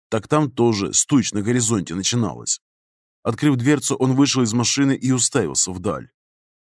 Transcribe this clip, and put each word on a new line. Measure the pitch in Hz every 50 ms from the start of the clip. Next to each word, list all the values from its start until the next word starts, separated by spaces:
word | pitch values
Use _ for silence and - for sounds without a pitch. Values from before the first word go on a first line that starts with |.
| _ _
Так | - 110 98 -
там | 151 151 151 135
тоже | 120 - 120 117 113 98 98 - -
стуч | - - - 147 247 208 - -
на | 101 98
горизонте | 110 123 127 117 110 117 101 85 - 82
начиналось. | 92 95 - 120 123 113 90 64 60 55 - - - _ _ _ _ _ _ _ _ _ _ _ _ -
Открыв | - 113 - 147 151 139
дверцу, | 123 117 139 151 143 - - 139
он | - 131 131 131
вышел | 131 143 135 - 135 123
из | 110 107
машины | 123 117 - - 139 139 139 135
и | - - 127
уставился | 131 123 - - - 135 101 76 67 - - - 92
вдаль. | 90 90 104 73 67 60 - _ _ _ _ _ _ _ _ _ _ _